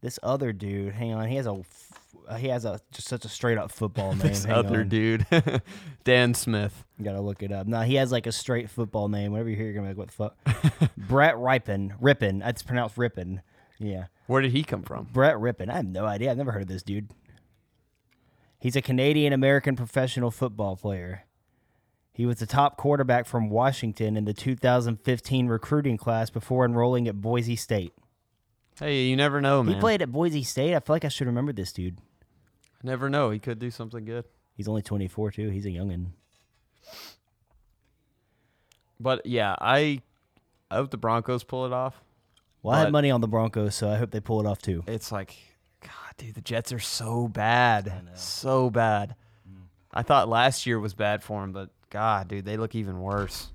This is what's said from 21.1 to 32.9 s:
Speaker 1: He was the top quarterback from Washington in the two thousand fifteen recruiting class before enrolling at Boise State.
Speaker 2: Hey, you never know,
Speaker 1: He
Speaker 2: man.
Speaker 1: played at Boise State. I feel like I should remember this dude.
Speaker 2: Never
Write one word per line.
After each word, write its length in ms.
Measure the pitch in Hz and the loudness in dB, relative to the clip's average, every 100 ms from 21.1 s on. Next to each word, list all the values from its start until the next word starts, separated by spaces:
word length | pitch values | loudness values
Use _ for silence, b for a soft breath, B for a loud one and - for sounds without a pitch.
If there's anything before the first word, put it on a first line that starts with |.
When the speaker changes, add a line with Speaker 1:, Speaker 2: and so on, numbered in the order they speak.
| 92 - _ _ _ _ _ _ _ _ | -12 -16 _ _ _ _ _ _ _ _
Speaker 1:
He 140 | - 120 | -2 -2
was 140 | 120 | 0
the 60 | 110 | -2
top 300 | 135 143 - | 2 2 2
quarterback 500 | 147 143 131 123 120 | 2 2 4 2 2
from 220 | 123 110 | -2 0
Washington 680 | 107 131 131 113 104 110 107 | 2 2 2 -4 -2 -2 0
in 80 | |
the 100 | 107 | -2
two 220 | 104 135 127 | -2 -2 0
thousand 400 | 127 123 120 110 | 4 4 2 -2
fifteen 420 | - 123 - 135 123 | 0 -2 0 0 2
recruiting 500 | 113 - 151 143 113 | 0 0 0 2 -2
class 320 | - 113 113 | 0 0 -2
before 340 | - - 127 | -6 -2 2
enrolling 420 | 123 120 120 127 117 | 2 4 4 4 0
at 140 | 101 | -2
Boise 340 | 104 120 117 | -2 0 0
State. 400 | 117 - 107 87 _ _ _ _ _ _ _ _ - | -4 -2 -2 -2 _ _ _ _ _ _ _ _ -10
Speaker 2:
Hey, 240 | 151 139 | -2 0
you 100 | 127 | 2
never 260 | 131 147 143 | 4 4 4
know, 220 | 139 139 | 4 4
Speaker 1:
He 80 | 117 | 4
Speaker 2:
man. 100 | 196 | 4
Speaker 1:
played 220 | 214 214 | 4 2
at 80 | 156 | 0
Boise 320 | 127 175 151 | 0 0 0
State. 320 | 123 - 143 | -2 0 2
I 60 | 170 | 2
feel 160 | - 156 | 2 0
like 80 | |
I 40 | 147 | 0
should 200 | - 127 | -2 0
remember 240 | 120 143 | 0 -2
this 200 | 117 90 | -4 -6
dude. 260 | - 90 90 - _ _ _ _ _ _ _ | -4 -6 -6 -16 _ _ _ _ _ _ _
Speaker 2:
Never 260 | 123 | -8